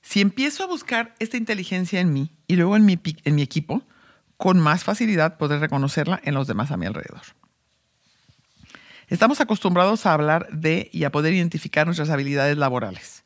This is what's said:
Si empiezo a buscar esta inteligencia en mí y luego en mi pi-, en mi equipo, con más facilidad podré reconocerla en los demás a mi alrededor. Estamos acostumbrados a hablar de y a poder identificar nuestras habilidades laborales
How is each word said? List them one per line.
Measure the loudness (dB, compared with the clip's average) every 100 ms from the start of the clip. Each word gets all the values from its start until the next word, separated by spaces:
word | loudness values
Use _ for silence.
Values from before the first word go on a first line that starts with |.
Si | -2 2
empiezo | 2 2 -4 -4
a | -6
buscar | -6 -4 -4 -4 _
esta | -6 -6
inteligencia | -4 -6 -4 -4 -2 0
en | 0
mí | 0 -4 _ -2
y | 2
luego | 4 6
en | 6
mi | 4
pi-, | -4 -6 0
en | 0
mi |
equipo, | 0 -4 -4 -6 -6 _ _ _ _ _
con | 2 4
más | 4 2 0
facilidad | -2 0 2 0 0
podré | -2 0
reconocerla | 0 0 0 -2 -2 -2
en | -2
los | -2 -2
demás | -4 -4
a | -4
mi | -6
alrededor. | -8 -12 -18 -20 _ _ _ _ _ _ _ _ _ _ _ _ _ -20 -20 -20 -20 _
Estamos | 2 2 4
acostumbrados | 0 0 2 4 2 2 2
a |
hablar | 2 2 0 -2
de | -4 -2 -2 -4
y | -4 -2
a |
poder | 0 0
identificar | 0 0 -4 -4 0 0
nuestras | -2 -2
habilidades | -2 -2 0 0 2
laborales | 0 0 -4 -10 -18 -20